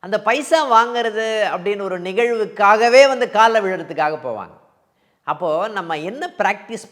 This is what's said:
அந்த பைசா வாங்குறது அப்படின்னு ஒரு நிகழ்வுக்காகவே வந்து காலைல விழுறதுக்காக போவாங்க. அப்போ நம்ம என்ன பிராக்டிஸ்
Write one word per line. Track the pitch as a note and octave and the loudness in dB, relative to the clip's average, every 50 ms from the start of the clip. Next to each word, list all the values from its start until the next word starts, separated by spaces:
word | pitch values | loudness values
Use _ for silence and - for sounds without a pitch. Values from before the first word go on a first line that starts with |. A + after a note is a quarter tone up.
| - | -8
அந்த | F3+ G3+ G#3 | -4 -4 -2
பைசா | G#3 G#3+ A#3 C#4+ D4 - E4 D#4+ D#4 C4+ | 0 0 -2 -2 0 2 2 2 2 4
வாங்குறது | A#3+ A3 A#3 A#3+ A#3+ A#3+ A#3 A3+ G#3+ G#3+ A3 A3 A3 A3 G#3 | 4 4 4 4 0 -2 -2 -2 -2 -2 -4 -2 -2 -2 -2
அப்படின்னு | F3+ D3 F#3 F3 G3+ G3+ G3+ | -2 -2 -4 -4 -4 -4 -4
ஒரு | G3+ F#3+ F#3 F3+ | -4 -6 -6 -6
நிகழ்வுக்காகவே | F3 F#3 F#3 G#3 A#3+ A#3+ A#3+ A3+ G#3+ F#3 - - G#3+ G3 G#3+ A3 A#3 A#3+ A#3+ C4 C#4 C4+ | -6 -6 -2 0 0 0 0 -2 -4 -6 -2 2 4 4 4 4 4 6 8 8 6 6
வந்து | C4 B3 B3 - - | 4 0 -4 -2 2
காலைல | G3+ A3 A3+ A3+ A3 | 4 4 4 4 2
விழுறதுக்காக | G3+ F#3+ F#3+ F3+ E3 D#3+ E3+ D3+ D#3 D3+ D#3 D3+ | 0 0 -4 -6 -8 -10 -4 -2 -2 -2 -2 -4
போவாங்க. | - C3 A2+ G#2+ F#2+ E2 - _ _ _ _ _ _ _ _ _ _ _ _ _ _ - | -8 -8 -8 -8 -10 -14 -16 _ _ _ _ _ _ _ _ _ _ _ _ _ _ -8
அப்போ | D#3 D3+ F3 E3 D3+ D#3+ F#3+ A3 | -8 -4 -4 -2 -2 -2 -4 -4
நம்ம | G#3+ G3+ F3+ E3 E3 D3+ | -6 -8 -6 -6 -6 -6
என்ன | D3+ F3+ A3 C#4 E4 F4+ - - | -6 -8 -10 -10 -10 -12 -6 -2
பிராக்டிஸ் | G3+ F#3 G#3 G3+ - - A3+ G#3+ - - | -2 -2 -2 -2 -6 -14 -14 -14 -12 -12